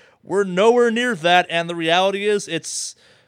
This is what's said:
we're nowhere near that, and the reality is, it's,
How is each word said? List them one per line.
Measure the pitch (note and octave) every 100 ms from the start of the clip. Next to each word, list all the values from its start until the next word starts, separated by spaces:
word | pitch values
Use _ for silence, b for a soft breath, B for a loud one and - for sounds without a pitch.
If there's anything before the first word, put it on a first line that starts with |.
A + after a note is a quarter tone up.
| b b
we're | - F#3
nowhere | G3 F3+ A3 A#3+ A#3+
near | A3+ B3
that, | G3 E3 F3+ F3
and | E3 E3+
the | E3+
reality | D#3+ E3+ F#3+ G3 G#3
is, | G#3 -
it's, | D#3+ - - - - b b